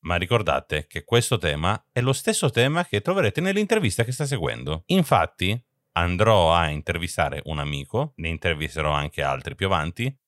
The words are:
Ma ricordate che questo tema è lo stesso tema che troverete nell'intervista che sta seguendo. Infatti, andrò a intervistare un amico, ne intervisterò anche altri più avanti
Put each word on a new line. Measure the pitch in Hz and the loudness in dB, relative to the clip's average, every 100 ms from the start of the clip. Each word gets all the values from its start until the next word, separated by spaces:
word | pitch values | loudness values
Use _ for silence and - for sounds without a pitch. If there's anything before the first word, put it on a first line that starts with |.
Ma | 80 87 | -2 -2
ricordate | 92 117 80 69 - 78 73 | 2 0 2 0 0 -6 -4
che | - | -12
questo | - 117 117 120 | 0 0 2 0
tema | 82 76 82 107 _ | 0 0 0 -2 _
è | - | -4
lo | 123 | 0
stesso | 135 - 214 143 | 0 0 0 0
tema | 117 127 156 180 | 2 2 2 -2
che | 107 | -2
troverete | 98 190 123 120 | 0 0 0 0
nell'intervista | 180 196 214 220 147 - | -2 0 0 2 0 0
che | 117 | -2
sta | 131 | -2
seguendo. | 143 135 76 57 64 80 - | -4 -2 -4 -4 -6 -6 0
Infatti, | 185 160 120 82 _ 90 113 - _ _ | 0 4 2 2 _ -2 -2 -6 _ _
andrò | - 87 90 107 107 82 | -2 0 2 4 6 6
a | 85 82 | 4 2
intervistare | 76 - 82 87 - 76 73 | -2 -4 -4 -4 -2 -2 -2
un | 73 78 | -6 -6
amico, | 73 71 69 113 147 - | -4 -6 -6 -4 -4 -6
ne | 80 | -6
intervisterò | 82 90 78 78 - 76 | -4 -2 -2 -4 -2 0
anche | 73 73 - | 0 -2 -4
altri | 71 67 - | -2 -2 -6
più | 67 95 | -4 0
avanti | 92 78 - 120 135 | 0 -2 -4 -6 -6